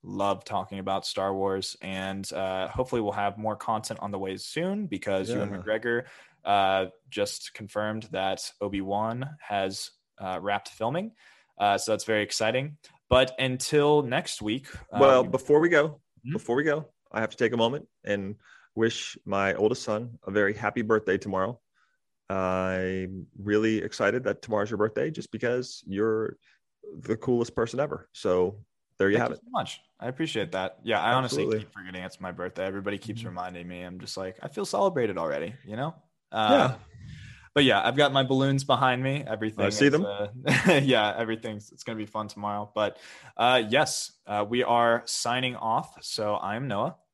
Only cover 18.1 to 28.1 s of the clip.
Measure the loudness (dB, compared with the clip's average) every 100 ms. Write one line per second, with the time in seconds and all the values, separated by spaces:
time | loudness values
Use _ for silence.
18.1 | -4 -4 -10 _ -20 _ 0 0 0 -10
19.1 | -12 -2 0 2 4 2 2 -2 -4 -4
20.1 | -12 -2 2 2 2 -2 -2 2 2 4
21.1 | 0 0 -2 -2 -6 _ _ _ _ _
22.1 | _ _ -2 0 0 0 -2 -2 -4 -6
23.1 | -10 -14 -10 2 4 4 2 -2 0 2
24.1 | 2 -2 -4 -2 -2 -2 0 0 0 -4
25.1 | -6 -10 -4 -2 -2 -4 -14 -8 -2 0
26.1 | 0 -4 -8 _ _ _ _ -18 -14 -6
27.1 | -4 2 2 2 -2 -2 -2 -4 -6 -12